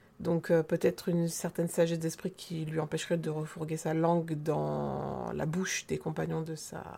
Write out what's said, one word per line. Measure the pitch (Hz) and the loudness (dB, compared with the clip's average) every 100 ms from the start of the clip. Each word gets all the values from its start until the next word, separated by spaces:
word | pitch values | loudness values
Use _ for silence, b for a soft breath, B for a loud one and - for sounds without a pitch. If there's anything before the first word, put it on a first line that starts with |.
| b - | b -6
Donc, | 170 170 - | 0 0 4
euh, | 165 | 4
peut-être | 156 170 180 175 - | 4 4 4 2 2
une | 170 170 | 2 2
certaine | - 170 - 170 | 0 -2 0 0
sagesse | - 170 170 | 4 4 2
d'esprit | 160 - 185 | -2 -4 -8
qui | - - 165 156 | -8 -8 -6 -4
lui | 160 | -2
empêcherait | 156 160 - 170 | -2 -2 0 0
de | 160 | 0
refourguer | 156 156 - 156 156 | -2 -4 -6 -4 -2
sa | 160 | 0
langue | 160 165 170 165 151 | 4 4 4 2 0
dans | 151 147 151 147 143 135 139 131 117 | 0 2 0 0 0 -2 -4 -4 -4
la | 143 151 | -2 0
bouche | 175 190 - - | 0 0 -2 -2
des | 151 | -4
compagnons | 165 156 165 160 | -2 -2 -2 -2
de | 160 156 | -4 -8
sa | - - - | -8 -10 -10